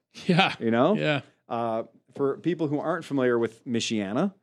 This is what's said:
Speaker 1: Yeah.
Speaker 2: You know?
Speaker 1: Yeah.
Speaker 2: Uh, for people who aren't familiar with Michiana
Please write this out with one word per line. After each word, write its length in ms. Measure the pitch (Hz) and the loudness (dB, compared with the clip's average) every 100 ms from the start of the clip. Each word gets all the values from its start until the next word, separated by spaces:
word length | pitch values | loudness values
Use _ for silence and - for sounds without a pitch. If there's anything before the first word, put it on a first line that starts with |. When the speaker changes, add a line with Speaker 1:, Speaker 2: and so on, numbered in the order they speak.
| _ - - | _ -6 2
Speaker 1:
Yeah. 300 | 175 170 - | 4 2 0
Speaker 2:
You 120 | 113 | 0
know? 240 | 117 156 208 | 4 4 2
Speaker 1:
Yeah. 260 | 151 143 - _ - | 0 0 -4 _ -8
Speaker 2:
Uh, 360 | 117 117 113 - _ _ - | -6 -4 -4 -6 _ _ -4
for 200 | 139 - | -2 -2
people 280 | 160 165 156 | -4 -2 -2
who 120 | 143 | -2
aren't 260 | 151 175 160 | -2 -4 -4
familiar 340 | 139 127 120 | 0 2 2
with 260 | 113 - 135 | 0 -4 -4
Michiana 680 | 117 - 110 98 120 196 - | -2 -2 -2 -2 0 -2 -4